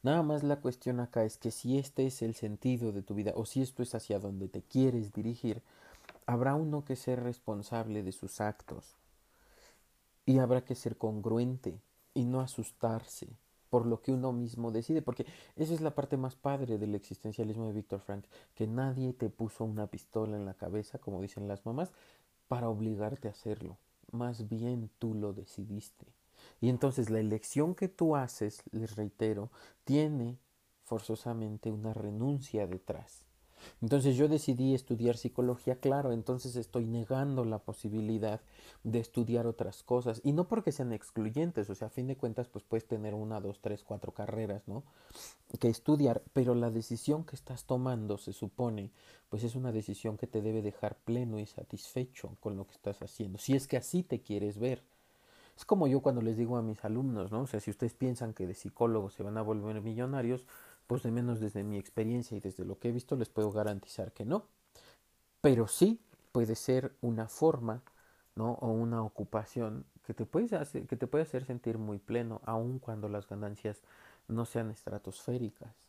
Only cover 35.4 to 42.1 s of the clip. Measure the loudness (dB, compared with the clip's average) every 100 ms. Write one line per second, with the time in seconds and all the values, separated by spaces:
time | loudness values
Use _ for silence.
35.4 | 2 2 0 2 2 4 2 0 0 -2
36.4 | -2 -6 -2 -2 0 0 0 0 2 2
37.4 | 2 0 -4 -6 -2 -2 0 2 0 -2
38.4 | -8 -20 -20 -8 0 0 0 0 2 2
39.4 | 2 0 -4 -6 0 2 2 0 2 2
40.4 | 2 2 0 0 -2 -2 -4 -2 0 0
41.4 | 0 0 -4 -4 -6 -4 -4